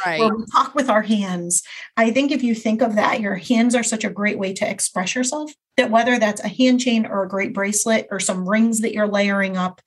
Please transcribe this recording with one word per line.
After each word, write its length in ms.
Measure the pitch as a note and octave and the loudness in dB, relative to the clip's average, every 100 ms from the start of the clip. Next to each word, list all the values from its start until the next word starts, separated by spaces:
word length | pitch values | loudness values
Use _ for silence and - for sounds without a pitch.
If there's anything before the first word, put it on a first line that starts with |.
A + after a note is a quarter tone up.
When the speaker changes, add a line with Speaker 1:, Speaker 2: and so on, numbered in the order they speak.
| F#3 | -2
Speaker 1:
Right. 140 | E3+ | 2
Speaker 2:
or 160 | A3 A3 | 2 0
we 80 | A3 | -2
talk 240 | B3+ C4 D4 | 0 0 0
with 140 | C4+ | 2
our 120 | G#3+ | 2
hands. 600 | G#3 G#3+ G3 F3+ F3 F3+ - - - - | 2 0 0 -4 -2 -4 -4 -16 -8 0
I 160 | A3+ | 2
think 200 | A#3 C#4 | 4 2
if 100 | C#4+ | 0
you 100 | A#3+ | 0
think 280 | A3+ A3+ A3 | 0 0 2
of 140 | A#3+ G#3 | 2 2
that, 260 | - B3 | 0 0
your 140 | G3+ F#3+ | -2 -6
hands 380 | - A#3+ A#3+ A#3+ | 0 2 4 2
are 80 | |
such 200 | A3+ A3 | 0 -2
a 60 | G#3 | -4
great 280 | F3+ G#3 G#3+ | -2 -4 -2
way 140 | F#3+ F#3+ | -6 -4
to 140 | - | -6
express 460 | G3 - F3+ F#3 B3+ | -4 -4 -4 -4 -2
yourself 380 | B3+ D4+ D4+ - _ - | -2 -4 -8 -12 _ -2
that 120 | A#3+ | 2
whether 300 | A3+ A#3 B3 | 2 2 2
that's 220 | G#3+ G#3 | 0 -2
a 80 | G#3 | -8
hand 320 | - B3+ B3 | 2 4 4
chain 240 | B3+ A3+ A3 | 2 0 0
or 180 | G3 | -4
a 60 | F#3 | -4
great 240 | G3 G3 | -4 -4
bracelet 560 | G3 G3 G#3 A3+ A3 - | -4 -2 -2 0 0 0
or 80 | G3 | -6
some 280 | F#3+ F#3 F#3 | -4 -4 0
rings 340 | G#3+ A3+ A3 | 2 2 2
that 120 | A3 | -2
you're 140 | G#3+ G#3 | -2 0
layering 480 | G3+ G3+ G3 F#3+ F#3 | 2 0 0 0 -2
up, 240 | F3+ F3+ | -4 -6